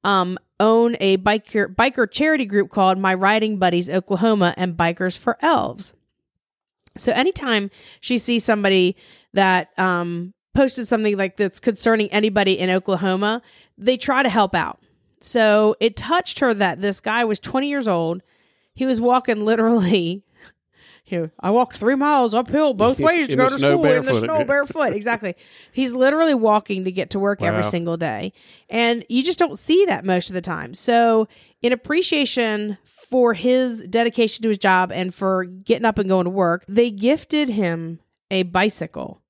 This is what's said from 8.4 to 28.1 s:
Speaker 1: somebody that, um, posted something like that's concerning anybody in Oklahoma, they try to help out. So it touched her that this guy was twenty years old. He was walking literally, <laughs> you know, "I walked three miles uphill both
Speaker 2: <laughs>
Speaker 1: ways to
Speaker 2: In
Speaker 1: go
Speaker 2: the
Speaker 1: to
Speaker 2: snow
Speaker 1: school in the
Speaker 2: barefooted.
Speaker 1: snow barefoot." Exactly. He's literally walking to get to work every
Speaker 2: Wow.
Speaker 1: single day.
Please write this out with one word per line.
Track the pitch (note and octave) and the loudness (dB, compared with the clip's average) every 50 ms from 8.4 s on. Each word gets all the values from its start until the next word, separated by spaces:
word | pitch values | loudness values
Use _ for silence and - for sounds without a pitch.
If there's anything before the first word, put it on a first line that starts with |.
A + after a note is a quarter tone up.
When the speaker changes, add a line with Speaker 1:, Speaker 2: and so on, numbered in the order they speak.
| - | 2
Speaker 1:
somebody | - A3 G#3 G3+ G3 F#3+ F#3 F3+ F3+ F#3 _ _ - - _ _ _ - | 0 0 2 2 2 4 4 2 2 0 _ _ -20 -20 _ _ _ 0
that, | G3 G3 F#3+ F#3 F3+ E3+ _ _ | 2 2 4 2 0 -2 _ _
um, | - F#3 F#3 F3+ F3 F3 F3 E3+ E3+ F3 F3+ _ _ _ _ _ | -2 0 0 0 -2 -2 -4 -6 -8 -10 -12 _ _ _ _ _
posted | C4 C#4 C4 - B3+ A#3 | 2 2 2 0 -6 -2
something | - B3 G#3+ G#3+ G#3+ G#3 | -2 0 0 0 0 0
like | F#3+ G3 F#3+ _ | 0 -4 -6 _
that's | - G#3 F#3 - - | -4 -4 -4 -4 -2
concerning | - - F#3 - - A3+ A3+ A3 G#3 - | -2 -2 -2 0 0 2 2 2 0 0
anybody | - G#3 G#3+ A3 G3 G#3+ G3 F#3+ F#3+ | 0 0 0 2 2 2 2 2 2
in | - F3+ F#3 | 2 0 0
Oklahoma, | F#3 F#3+ F#3 - F#3+ E3 G3 F#3+ F#3 F#3+ G#3 G#3 A3+ A#3+ _ _ _ _ _ _ _ | 0 0 0 -2 -2 0 0 -2 0 0 0 -2 -2 -4 _ _ _ _ _ _ _
they | - G3 A#3+ C4 | -4 -2 -2 -2
try | - - C#4+ C4+ C4 C#4 | 0 -2 -2 0 0 0
to | A#3+ | 0
help | F#3 A3 G3+ F#3 - | 2 0 0 0 0
out. | E3+ D#3+ - - _ _ _ _ _ _ _ _ _ | -4 -4 -4 -8 _ _ _ _ _ _ _ _ _
So | - - - A#3 A3 G#3+ G#3 G#3+ G#3+ G#3+ - _ | -12 -6 -2 0 2 4 4 4 2 2 0 _
it | G#3 A#3 G#3+ | -2 -2 -2
touched | - - - E4 F4+ F4+ - - - | -4 -4 -2 -2 -2 -2 -4 -4 -2
her | C#4 B3 A3+ | 0 0 0
that | G3+ G3+ F3+ D3+ F3 | 0 -2 -2 -2 -4
this | G3 G3+ F#3+ - | -4 -6 -6 -4
guy | - A3 G#3+ A#3+ A#3+ | -6 -4 -2 -2 -2
was | A3 G#3+ - | -2 -4 -6
twenty | - - - C4 C#4 | -8 -6 -4 -4 -4
years | C#4+ C#4+ C#4 A#3+ | -2 -4 -4 -2
old. | A3 F#3 E3+ E3 D#3+ E3+ F#3 _ _ _ _ _ _ _ _ _ _ _ | 0 0 0 -2 -2 -6 -8 _ _ _ _ _ _ _ _ _ _ _
He | - C4 | -6 -2
was | C4 B3+ A3 | -2 -2 0
walking | A#3 A#3+ B3 B3+ B3+ - A3+ G#3+ G#3 | 2 2 2 2 0 -2 -4 -2 0
literally, | G#3+ A3+ A3+ A3 A3+ A#3+ A#3 F#3 F3 G#3 F#3+ E3+ E3 F3+ G3 _ _ _ _ - - _ _ _ | 0 2 2 2 2 2 2 2 2 2 0 0 -2 -6 -8 _ _ _ _ -20 -20 _ _ _
<laughs> | _ _ _ _ - - _ _ | _ _ _ _ -20 -20 _ _
you | _ G3 E3+ | _ -6 -6
know, | D#3+ D#3 _ - | -6 -6 _ -6
"I | - F3+ | -4 0
walked | G#3 A#3+ B3 B3 - | 2 2 0 0 -4
three | - G#3 A#3+ C#4 | -2 -2 0 0
miles | C4+ C#4 D4 D4+ C#4 B3 A3+ G#3+ | 2 0 2 2 2 2 2 0
uphill | A#3 B3 - - D4 D#4 D4 B3 | -2 -2 0 0 0 2 0 2
both | G3 G#3+ A#3+ C4+ - | 2 2 2 2 2
Speaker 2:
<laughs> | |
Speaker 1:
ways | D4 D#4+ F4 E4+ D4 | 2 2 2 2 0
to | B3 - | 0 2
Speaker 2:
In | |
Speaker 1:
go | B3+ B3+ | 2 2
Speaker 2:
the | C4 | 2
Speaker 1:
to | C4+ C4+ | 2 2
Speaker 2:
snow | C#4+ D4 - - | 2 2 4 4
Speaker 1:
school | - | 4
in | C#4+ B3+ | 4 2
the | B3+ | 2
Speaker 2:
barefooted. | B3+ C4+ B3+ A3+ A3+ A#3+ | 2 0 0 0 0 0
Speaker 1:
snow | D#4+ D#4 D4 | 0 -2 0
barefoot." | A#3+ C#4 C#4+ C#4+ C#4+ - D#4+ D4 A3+ G3 | 2 0 0 0 -2 -2 -2 -2 -2 -2
Exactly. | G#3+ G3+ A#3+ A#3 G#3+ A3 F#3 F3 _ _ _ - - - _ | -4 -4 -4 -4 -4 -6 -8 -10 _ _ _ -20 -20 -20 _
He's | _ B3+ C4 B3+ A#3+ | _ -2 -2 -2 2
literally | B3+ B3+ C4+ D4 D#4 E4 D#4+ C#4+ | 2 2 4 4 4 2 2 2
walking | A#3+ A3 G#3+ G#3 G#3+ - - G3+ F#3+ F#3 | 2 4 4 2 2 0 -2 -6 -4 -4
to | F#3+ | -4
get | F#3 F#3+ - - | -4 -4 -6 -4
to | - G3 | -4 -2
work | G3 G3+ G3+ - | -2 -2 -2 0
every | G3+ F3 - - | -2 -2 0 0
Speaker 2:
Wow. | - G#2 | 0 0
Speaker 1:
single | - E3+ E3+ E3+ E3 | -2 -2 -2 -4 -4
day. | E3 E3 D3+ | -4 -4 -6